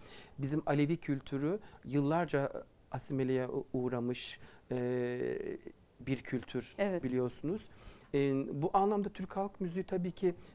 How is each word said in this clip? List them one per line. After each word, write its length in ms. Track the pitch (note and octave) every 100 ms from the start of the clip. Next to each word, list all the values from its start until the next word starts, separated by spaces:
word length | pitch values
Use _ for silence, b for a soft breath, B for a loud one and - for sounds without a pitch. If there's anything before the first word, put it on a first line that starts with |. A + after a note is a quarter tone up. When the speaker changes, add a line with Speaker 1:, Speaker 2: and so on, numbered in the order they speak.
| B B B -
Speaker 1:
bizim 220 | C3+ D3+ -
Alevi 320 | D3 D3 E3
kültürü 640 | - C3+ - C#3 D3 G#3 B B -
yıllarca 640 | C#3 C#3+ E3 E3 C#3+ C#3 - - - -
asimileye 560 | C3+ - C3+ C3 C3 B2+
u-, 180 | C#3 -
uğramış, 640 | B2+ B2 B2 A#2+ B2 - - B B -
e, 60 | B2+ B2 B2 B2 B2 B2 - - - - - - -
bir 180 | B2+ C3
kültür 540 | - B2+ - B2+ - -
Speaker 2:
Evet. 260 | G3+ F3+
Speaker 1:
biliyorsunuz. 680 | C3 B2+ B2 - D3 A3 - b b b b
E, 200 | C#3 C#3 C3+ C#3 C#3+
bu 80 | D#3+
anlamda 360 | G3 G3+ G#3 G3
Türk 280 | - F#3+ F#3+
halk 240 | G3 -
müziği 220 | F3+ F3 F3+
tabii 260 | F#3+ F3+
ki 240 | - F#3 F3 B